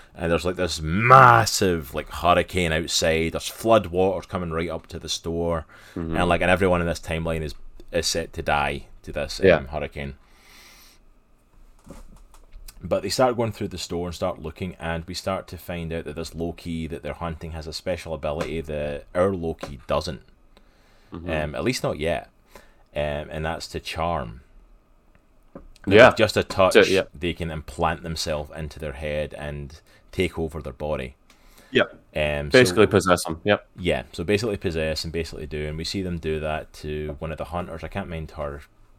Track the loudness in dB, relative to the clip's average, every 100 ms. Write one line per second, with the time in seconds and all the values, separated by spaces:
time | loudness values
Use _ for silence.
0 | -20 -6 0 0 0 -2 -2 -2 -2 0
1 | 8 10 12 8 4 2 2 0 -2 -8
2 | -8 -2 4 4 4 0 0 0 0 0
3 | 2 2 0 -2 -8 -4 4 4 4 2
4 | 2 0 -6 -6 -4 -4 -4 -6 -10 -12
5 | -8 -8 -4 -2 0 -2 -6 -18 -14 -8
6 | -4 0 2 4 4 4 4 4 0 -4
7 | -4 -4 -2 -4 -4 -10 -14 -16 -6 -2
8 | -2 -2 -4 -6 0 0 0 -4 -10 -18
9 | -10 -8 -6 4 6 6 2 -8 -8 -8
10 | -10 -12 _ _ -20 -20 -20 -20 -20 -20
11 | -20 _ _ _ _ -20 -20 -20 -20 -20
12 | -20 -20 -20 -20 -20 -20 -18 -12 -4 -4
13 | -2 2 2 2 -2 -2 -8 -8 -6 -6
14 | -6 -4 -4 -4 -10 -8 -10 -8 -6 -6
15 | -6 -8 -4 -4 -6 -14 -10 -8 -6 -6
16 | -8 -8 -8 -6 -6 -6 -6 -6 -6 -8
17 | -8 -8 -8 -8 -10 -10 -10 -8 -6 -6
18 | -6 -6 -4 -4 -4 -6 -6 -6 -6 -8
19 | -6 0 0 0 -4 -6 -10 -12 -4 -2
20 | -2 -10 -14 -20 _ -20 _ _ _ _
21 | -16 -12 -4 -2 -2 -2 -2 -2 -4 -2
22 | -2 -2 -4 _ _ -20 -20 _ _ -4
23 | -2 -4 -6 -6 -4 -6 -8 -10 -8 -4
24 | -2 -2 -6 -12 -20 -20 -20 -20 _ _
25 | _ _ _ _ _ -20 -20 -10 6 10
26 | 10 10 2 2 0 4 6 8 8 4
27 | 0 -4 -6 -4 -6 -6 -8 -2 0 0
28 | -6 -6 -4 -4 -6 -10 -10 -8 -10 -6
29 | -4 -4 -4 -6 -10 -8 -12 -16 _ -20
30 | -10 -2 -2 0 -6 -6 -12 -8 -6 -4
31 | -6 -12 _ -20 -20 -20 0 2 2 -2
32 | _ -2 0 0 6 8 8 6 6 6
33 | 4 2 2 -4 0 0 0 -6 -2 -2
34 | -4 -8 0 0 0 -4 -4 -2 -2 -4
35 | -4 -6 -6 -8 -8 -6 -6 -6 -6 -4
36 | -4 -4 -4 -4 -2 -6 -8 -12 -8 -6
37 | -6 -8 -8 -8 -6 -6 -6 -10 -10 -8
38 | -8 -10 -10 -8 -8 -8 -16 _ -20